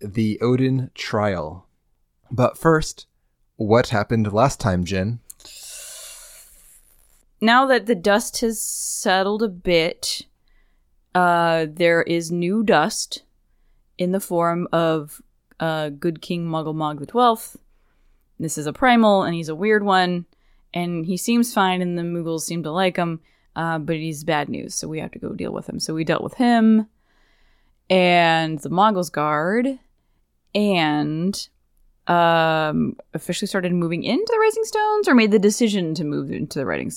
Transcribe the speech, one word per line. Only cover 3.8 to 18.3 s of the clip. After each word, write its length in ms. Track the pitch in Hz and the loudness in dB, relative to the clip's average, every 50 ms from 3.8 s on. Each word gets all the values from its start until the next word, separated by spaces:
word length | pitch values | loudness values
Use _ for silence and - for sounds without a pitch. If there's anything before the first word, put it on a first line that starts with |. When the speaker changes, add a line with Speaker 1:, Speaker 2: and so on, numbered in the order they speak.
| - - | 4 2
Speaker 1:
happened 440 | 113 104 104 - 120 113 107 104 | 0 -2 -2 0 0 0 0 0
last 280 | 98 107 131 139 - - | 2 2 2 2 0 0
time, 240 | - 101 92 90 87 | -2 0 0 0 0
Jen? 360 | 80 98 95 92 110 120 120 - - - _ - - - - - - - - - - - - - - - - - - - - - - - - - - - - _ _ _ _ _ _ _ _ _ _ _ _ | -2 -2 -2 -2 -4 -6 -8 -12 -18 -20 _ -20 -20 -20 -20 -18 -18 -16 -16 -16 -18 -18 -18 -18 -20 -20 -20 -20 -20 -20 -20 -20 -20 -20 -20 -20 -20 -20 -20 _ _ _ _ _ _ _ _ _ _ _ _
Speaker 2:
Now 260 | 214 220 240 254 269 | 2 4 4 4 4
that 200 | 269 254 226 196 | 4 2 2 2
the 80 | 226 240 | 0 -2
dust 460 | 175 165 208 202 226 214 - - - | 0 2 2 2 2 0 -2 -6 -4
has 180 | 240 226 220 - | -4 -4 -4 -4
settled 840 | - - - - - - - - - 214 185 190 190 202 214 214 | -6 -8 -8 -8 -8 -8 -8 -4 0 2 2 2 2 0 0 -2
a 60 | 233 208 | -2 -4
bit, 760 | 175 175 - 185 175 165 160 175 - - - - - - - _ _ _ _ _ _ _ _ _ _ _ _ _ _ _ _ _ - | -4 -6 -2 2 2 2 2 0 -4 -6 -8 -8 -8 -8 -10 _ _ _ _ _ _ _ _ _ _ _ _ _ _ _ _ _ 0
uh, 520 | 180 180 175 175 170 170 170 165 165 160 156 | 2 4 4 4 4 4 2 2 0 0 -2
there 320 | 151 170 175 170 170 170 | 0 2 2 4 4 4
is 280 | - - 170 170 165 160 | 2 0 -2 -2 -2 -4
new 320 | 175 175 175 175 202 226 | -4 -2 -2 0 0 0
dust 600 | 220 202 185 147 156 220 - - - - - - - _ _ _ _ _ _ _ _ _ _ _ _ _ _ | 4 4 4 4 4 2 -2 -6 -8 -8 -12 -14 -16 _ _ _ _ _ _ _ _ _ _ _ _ _ _
in 160 | - 180 180 | -4 -2 -2
the 80 | 185 196 | -2 -2
form 480 | - - 180 170 170 170 170 175 175 - | -4 -2 -2 0 0 0 0 -2 -2 -2
of, 520 | - 165 165 165 160 156 147 151 - - _ _ _ _ _ _ _ - | 0 0 2 2 0 -2 -4 -8 -16 -20 _ _ _ _ _ _ _ -6
uh, 300 | 160 160 156 156 156 147 | -4 -4 -2 -4 -4 -6
good 320 | 143 139 - 175 160 156 | -6 -4 -4 -4 -4 -4
King 260 | - - 180 170 170 | -6 -6 -6 -4 -4
Muggle 280 | 165 160 160 151 156 156 | -4 -4 -4 -6 -6 -6
Mog 260 | 156 156 151 151 143 | -4 -4 -4 -6 -8
the 60 | 143 | -10
twelfth. 500 | - - 240 247 240 220 - - - - - _ _ _ _ _ _ _ _ _ _ _ _ _ _ | -4 0 4 4 4 2 0 -4 -14 -20 -20 _ _ _ _ _ _ _ _ _ _ _ _ _ _